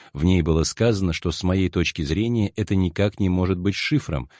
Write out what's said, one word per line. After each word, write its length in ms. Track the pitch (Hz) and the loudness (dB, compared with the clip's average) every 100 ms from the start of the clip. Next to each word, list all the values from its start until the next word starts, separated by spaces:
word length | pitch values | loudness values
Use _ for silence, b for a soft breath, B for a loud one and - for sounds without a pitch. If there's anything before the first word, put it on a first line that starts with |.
| B | B
В 120 | 69 | -2
ней 180 | 85 92 | 2 4
было 220 | 80 80 | 4 2
сказано, 480 | 76 - 113 104 95 | 0 0 0 2 -2
что 180 | 82 87 | -2 -4
с 120 | - | -2
моей 240 | 92 95 90 | 0 0 0
точки 340 | 90 82 - | 0 -2 -2
зрения 460 | 71 78 117 117 101 - | -2 -2 0 0 0 -2
это 180 | 101 | -2
никак 460 | 98 92 - 101 - | 2 0 0 -2 0
не 80 | 95 | 0
может 300 | 90 90 90 | 2 0 0
быть 160 | 92 | -2
шифром, 540 | 98 - 147 - 76 64 b | -2 -2 -2 -2 -6 -8 b